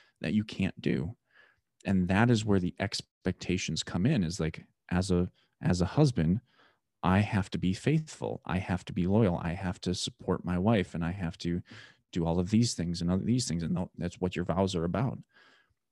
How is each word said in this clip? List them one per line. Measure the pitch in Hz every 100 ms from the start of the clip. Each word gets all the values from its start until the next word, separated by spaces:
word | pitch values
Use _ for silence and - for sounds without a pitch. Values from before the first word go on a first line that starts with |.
| _ _
that | -
you | 107 107
can't | - 95 -
do. | - - 73 - _ _ _ _ _ _
And | - 95 90
that | 95 120
is | 113 104
where | 98
the | 90 -
expectations | 98 - - _ 92 - - 90 - 80
come | - 90 110
in, | 147
is | 82 85
like, | 80 - - _ -
as | 90 95
a, | 87 90 - _ _
as | 80 90
a | 87
husband, | - 151 101 78 101 - _ _ _ _ _
I | 87 95
have | 104 101 92
to | 87
be | 90
faithful. | 98 - 156 156 - 55 -
I | - 92
have | 92 87 -
to |
be | 90 90
loyal. | 104 104 87
I | 85
have | 85 92 -
to | 92
support | 87 - - - 90
my | 85 90
wife, | 101 113 87 82
and | 85
I |
have | 98 82 -
to | 87 87 - - - _ _
do | 95 82
all | 85
of | 90
these | 107 117
things | - 85 85
and | 85
other, | 95
these | 107 127 127
things. | 85
And | 82 90
tho-, | 90 -
that's | 87 -
what | 90 82
your |
vows | 87 82 95 87
are |
about. | 85 92 131 107 - _ - _ _ _ _